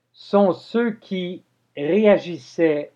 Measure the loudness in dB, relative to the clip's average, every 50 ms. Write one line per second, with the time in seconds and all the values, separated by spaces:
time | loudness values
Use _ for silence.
0 | _ _ _ _ -14 0 2 2 2 2 0 -4 -8 -6 -4 -2 -2 -2 -4 -8
1 | _ -10 -8 -8 -8 -8 -10 -14 _ _ _ _ _ _ _ -8 -4 -2 0 2
2 | 4 4 4 4 0 -6 -12 -14 -14 -16 -4 0 0 0 0 -2 -6 -10 _